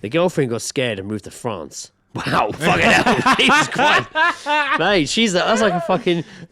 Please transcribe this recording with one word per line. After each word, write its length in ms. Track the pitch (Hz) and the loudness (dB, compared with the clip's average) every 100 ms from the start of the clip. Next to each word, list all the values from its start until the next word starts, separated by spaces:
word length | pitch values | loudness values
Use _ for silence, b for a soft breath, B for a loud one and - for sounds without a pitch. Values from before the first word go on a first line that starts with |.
The 80 | 104 | -2
girlfriend 400 | 151 175 165 135 | 0 0 0 -2
got 100 | 113 | -2
scared 380 | - - 127 104 | -6 -4 -2 -4
and 80 | 95 | -6
moved 160 | 107 98 | -8 -10
to 60 | |
France. 600 | - 123 101 73 - - _ _ | -12 -10 -8 -12 -14 -18 _ _
Wow, 380 | - - - 110 | -10 -2 0 0
<laughs> 20 | |
fucking 280 | - 165 185 | -2 -2 2
hell, 540 | - - - 226 247 254 | 2 2 2 2 2 2
Jesus 320 | 262 285 302 | 4 4 2
Christ. 1120 | - 285 302 370 311 330 - - 302 285 294 | 0 2 2 -2 0 0 0 -2 -2 0 0
Mate, 300 | 175 202 139 | 2 2 0
she's 240 | - 226 | 2 2
a, 60 | 175 | 2
that's 220 | 170 214 | 2 2
like 120 | 220 | 2
a 80 | 175 | 0
fucking 420 | - 185 - 170 156 B B | 0 -2 0 -2 -2 B B